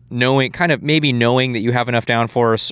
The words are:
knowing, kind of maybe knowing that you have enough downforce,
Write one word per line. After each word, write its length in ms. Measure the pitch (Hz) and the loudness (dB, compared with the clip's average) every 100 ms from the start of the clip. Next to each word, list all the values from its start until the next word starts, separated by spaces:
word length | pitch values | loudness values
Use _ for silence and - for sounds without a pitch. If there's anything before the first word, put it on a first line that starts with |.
| - | -12
knowing, 420 | 120 127 135 131 | -2 2 2 0
kind 220 | - 170 | -2 -2
of 100 | 143 | -2
maybe 300 | 147 156 147 | 0 0 0
knowing 400 | 120 117 127 131 | 2 2 2 0
that 80 | 117 | -2
you 100 | 113 | -2
have 160 | 123 120 | -2 -2
enough 180 | 120 - | -2 0
downforce, 640 | 117 117 123 117 110 - | -2 0 0 2 0 -2